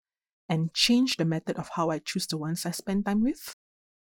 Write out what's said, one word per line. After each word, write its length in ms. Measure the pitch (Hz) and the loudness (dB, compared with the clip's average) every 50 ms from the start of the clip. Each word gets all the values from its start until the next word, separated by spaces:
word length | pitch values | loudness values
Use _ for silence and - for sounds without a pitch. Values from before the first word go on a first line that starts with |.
| _ _ _ _ _ _ _ _ _ - | _ _ _ _ _ _ _ _ _ -2
and 240 | 165 160 165 165 - | 0 0 0 0 0
change 420 | - - - 240 247 262 254 - | 2 4 4 6 4 4 2 2
the 80 | - 165 | 0 0
method 340 | 165 160 160 - - 170 | 0 0 0 -2 -4 -6
of 120 | - 156 - - | -6 -6 -6 -2
how 140 | - 165 165 | -2 0 0
I 100 | 160 147 | 0 -2
choose 280 | - - - 190 - | -4 -4 -4 -4 -4
the 100 | - 165 | -2 -4
ones 280 | 156 151 156 165 175 - | -4 -2 -4 -4 -4 -4
I 60 | 175 | -4
spend 340 | 170 - - - 190 202 202 | -6 -6 -4 -2 0 0 0
time 180 | 202 202 214 220 | 2 2 2 2
with. 300 | 262 349 - - - - _ _ _ _ _ _ _ _ _ _ _ | 2 0 -2 -8 -16 -16 _ _ _ _ _ _ _ _ _ _ _